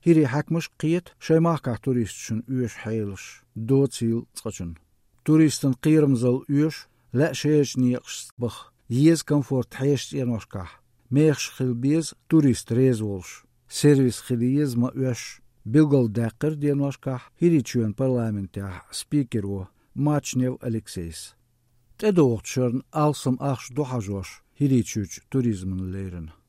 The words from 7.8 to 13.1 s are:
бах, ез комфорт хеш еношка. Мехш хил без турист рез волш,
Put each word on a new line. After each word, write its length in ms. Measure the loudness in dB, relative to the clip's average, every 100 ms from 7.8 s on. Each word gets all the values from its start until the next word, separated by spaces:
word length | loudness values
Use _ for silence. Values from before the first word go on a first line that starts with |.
| 0 0 -6 -14 -14 -8
бах, 340 | -8 -8 -20 _ _
ез 340 | 2 4 4
комфорт 520 | 2 -2 0 -4 -4 -4
хеш 360 | 0 0 -2
еношка. 580 | -6 -4 -4 -8 -14 -14 -18 _ _ _
Мехш 420 | 4 4 2 -6 -4
хил 160 | -4
без 400 | -2 0 0 -2 -12 _
турист 440 | 4 6 2 0
рез 280 | 2 2 2
волш, 420 | -4